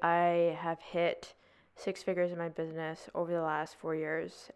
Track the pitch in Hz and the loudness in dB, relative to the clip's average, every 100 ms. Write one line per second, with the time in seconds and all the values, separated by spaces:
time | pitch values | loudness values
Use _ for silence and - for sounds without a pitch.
0 | 170 170 175 170 170 156 165 165 - 175 | 4 6 6 6 4 2 -4 -6 -4 0
1 | 170 - - - _ _ _ - - 190 | 0 0 -10 -20 _ _ _ -8 -6 -4
2 | - 180 180 175 170 160 160 160 160 160 | -2 0 0 0 -6 -4 -6 -4 -6 -6
3 | - - 170 170 160 151 160 - 160 160 | -8 -4 -2 0 0 0 -4 -6 -4 -2
4 | 156 160 170 - - | -2 -2 -4 -10 -12